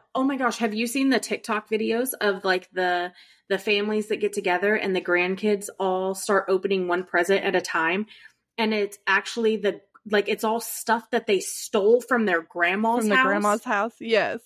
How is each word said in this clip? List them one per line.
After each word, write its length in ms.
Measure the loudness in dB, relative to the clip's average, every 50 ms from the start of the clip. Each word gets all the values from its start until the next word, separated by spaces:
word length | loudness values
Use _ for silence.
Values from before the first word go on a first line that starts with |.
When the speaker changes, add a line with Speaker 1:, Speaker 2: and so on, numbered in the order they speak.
| _ _ -4
Speaker 1:
Oh 100 | -2 0
my 100 | 0 0
gosh, 220 | 0 0 -2 0 0
have 160 | -2 -2 -2
you 120 | -2 -4
seen 240 | -2 0 0 2 2
the 80 | 2 2
TikTok 500 | 0 -2 -6 -6 -4 -4 -4 -4 -4 -4
videos 440 | -4 -2 0 0 0 -2 -2 -4 -4 -2
of, 240 | 0 0 0 0 0
like, 260 | 0 0 0 -2 -4 -4
the, 400 | -2 0 0 0 0 -2 -4 -8 -14 -20 -20 -20 _ _ -2
the 100 | -2 -2
families 500 | 0 0 0 2 0 0 0 -2 -2 -2
that 100 | -2 -2
get 160 | -2 -2 -2
together 420 | -2 0 0 0 2 2 2 2
and 180 | 2 0 0 -2
the 60 | -2
grandkids 680 | 0 0 2 2 2 0 -2 -2 0 0 0 0 -2 -6 -6 -4
all 340 | -2 0 0 0 -2 -4 -4
start 320 | -4 -2 0 0 0 2 2
opening 400 | 0 0 0 0 -2 0 0 0
one 160 | -2 -2 -2
present 400 | 0 0 0 2 2 2 2 2
at 100 | 0 0
a 60 | 0
time? 460 | 0 -2 -2 -2 0 0 0 -2 -2 -6 -10 -20 -20 -20 _ _ _ _ _ -4
And 160 | -2 0 0
it's 240 | 0 -2 -4 -6 -6 _
actually 520 | 0 0 0 0 -2 -4 0 0 2 2 2
the, 220 | 0 -2 -2 -4 -8 _ -20 -20 -6 0
like, 200 | 0 2 2 0
it's 160 | -2 -2 0
all 160 | -2 -2 -2
stuff 480 | -4 -8 -10 -6 -2 -2 -2 -2 -2 _
that 160 | -4 -2 0 0
they 140 | 0 0
stole 580 | 0 -4 -8 -10 -8 -4 -2 2 4 4 4 4
from 260 | 4 2 0 0 2
their 160 | 2 2 0
grandma's 580 | -2 -4 -4 -2 0 0 2 2 0 0 2 2
Speaker 2:
From 80 | 2 2
the 60 | 4 4
Speaker 1:
house. 80 | 4
Speaker 2:
grandma's 380 | 4 2 2 2 2 2 0 0
house, 280 | -2 -2 -2 -2 -2 -6 -8
yes. 400 | -4 0 2 2 2 0 -2 -6 -10